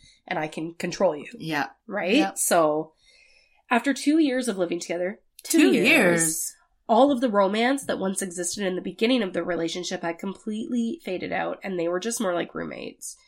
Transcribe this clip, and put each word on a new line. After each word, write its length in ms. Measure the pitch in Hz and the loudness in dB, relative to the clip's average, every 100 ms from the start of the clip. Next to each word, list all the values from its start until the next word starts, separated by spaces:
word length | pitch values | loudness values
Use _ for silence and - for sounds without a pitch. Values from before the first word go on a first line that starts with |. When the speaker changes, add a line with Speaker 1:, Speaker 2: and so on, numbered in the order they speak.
| _ _ - | _ _ -8
Speaker 1:
and 120 | 175 | -6
I 80 | 156 | -4
can 260 | 165 160 | -6 -8
control 420 | 165 180 - 185 151 | -6 -8 0 0 0
you." 100 | - - | -8 -12
Speaker 2:
Yeah. 300 | 156 147 - - - | -4 -4 -4 -8 -8
Speaker 1:
Right? 300 | 202 175 254 | -4 2 2
Speaker 2:
Yeah. 160 | 196 | 2
Speaker 1:
So, 580 | - - 180 156 151 156 _ _ _ _ _ _ _ _ | -2 2 4 4 2 -4 _ _ _ _ _ _ _ _
after 240 | 240 277 | 0 0
two 240 | 262 285 320 | 0 2 4
years 300 | 294 254 240 | 2 0 -2
of 100 | 190 | -2
living 220 | 175 175 | -2 -2
together, 400 | - 175 180 220 _ - | -6 -4 -4 -6 _ -20
two 140 | - 320 | 2 6
Speaker 2:
Two 140 | 302 | 6
Speaker 1:
years, 160 | 262 220 | 6 6
Speaker 2:
years. 640 | 320 185 170 160 160 - - _ _ - | 6 6 4 0 -2 -8 -12 _ _ 0
Speaker 1:
all 220 | 226 285 | 4 6
of 80 | 254 | 4
the 100 | 254 | 2
romance 540 | 202 190 214 240 277 | 4 4 2 2 0
that 140 | - 180 | -2 -4
once 220 | 190 185 | -2 -4
existed 420 | 190 170 175 - 190 | -6 -6 -6 -4 -4
in 80 | 180 | -4
the 60 | |
beginning 400 | 190 175 220 254 | -6 -2 2 2
of 100 | 190 | 0
the 100 | 175 | -4
relationship 580 | 170 170 165 175 170 180 | -4 -2 -4 -4 -6 -6
had 160 | 170 170 | -6 -6
completely 840 | 196 185 - 214 226 247 233 226 | -8 -8 -8 -8 -4 -2 -2 -6
faded 280 | - 180 180 | -6 -6 -4
out, 260 | 170 165 180 | -4 -4 -6
and 160 | 202 180 | -6 -4
they 100 | 170 | -2
were 120 | 180 | -2
just 200 | 226 233 | -4 -4
more 140 | 196 | -2
like 200 | 175 - - | -2 -4 -8
roommates. 600 | - 65 - - - - | -10 -10 -12 -14 -18 -18